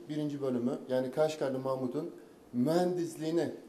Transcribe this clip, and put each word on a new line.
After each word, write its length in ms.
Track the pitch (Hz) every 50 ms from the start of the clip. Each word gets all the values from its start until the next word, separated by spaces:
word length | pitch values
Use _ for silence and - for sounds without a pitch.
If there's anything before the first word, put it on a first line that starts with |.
| - -
birinci 340 | 151 151 151 147 143 139 135
bölümü, 360 | 131 127 120 117 127 147 - - -
yani 220 | 127 127 131 127
Kaşgarlı 480 | 123 151 156 156 151 - 151 135 131 131
Mahmut'un 520 | 131 135 131 131 131 123 123 143 175 - - - - - - - - - -
mühendisliğini 1000 | 123 123 151 160 180 180 180 180 175 165 - - 143 156 160 165 170 151 123 - - -